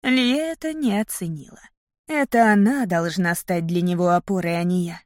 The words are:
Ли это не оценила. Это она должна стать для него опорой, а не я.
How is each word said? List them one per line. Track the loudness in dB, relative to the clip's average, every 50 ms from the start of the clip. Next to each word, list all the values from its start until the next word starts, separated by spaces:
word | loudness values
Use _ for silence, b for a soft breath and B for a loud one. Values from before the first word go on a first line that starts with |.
Ли | 0 0 0 2 2 2 0
это | 0 -2 -6 -6 _ -8 -8
не | -6 -2 -2 -2 0 -2
оценила. | -2 -4 -6 -8 -8 -8 -8 -10 -14 -18 -20 -20 -20 -20 _ _ _ _ _ _ _
Это | -6 -2 -2 -2 2 4 4 6 6
она | 6 6 4 4 4 2 0
должна | 0 0 -2 -2 -2 -2 -2 -2 -2 -2
стать | -4 -4 -4 -4 -2 -2
для | -2 -2 0
него | 0 0 0 0 2 2
опорой, | 2 0 0 -2 -4 -2 -2 -2 -2 -2
а |
не | 0 0 0 0 -2
я. | -4 -8 -14 _